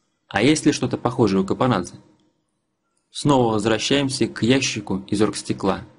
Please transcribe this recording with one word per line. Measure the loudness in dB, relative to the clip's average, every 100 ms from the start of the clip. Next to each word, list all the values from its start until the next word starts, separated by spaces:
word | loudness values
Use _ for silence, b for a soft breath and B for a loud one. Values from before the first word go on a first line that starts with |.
| _ _ _
А | 0
есть | 2 2 2
ли |
что-то | 0 -2 -2
похожее | -4 0 2 2
у | 0
Капанадзе? | 0 0 0 -2 -12 _ _ _ _ _ _ _ _ _ _ _
Снова | -4 2 4 4
возвращаемся | 2 0 0 0 0 0 -2 -4
к | 0
ящику | 2 2 0 -6 -6 -6 -4
из | 0
оргстекла | 0 -2 -8 -4 -2 -4 -6